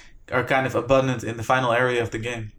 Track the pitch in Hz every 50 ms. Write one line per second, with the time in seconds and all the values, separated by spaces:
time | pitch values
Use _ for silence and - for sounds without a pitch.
0 | - - - - - - - 127 120 - 139 131 131 127 - 120 117 - 135 135
1 | 131 131 123 113 - 107 - 113 107 - 127 131 131 120 113 120 127 123 123 120
2 | 110 - - 113 110 123 120 113 110 107 -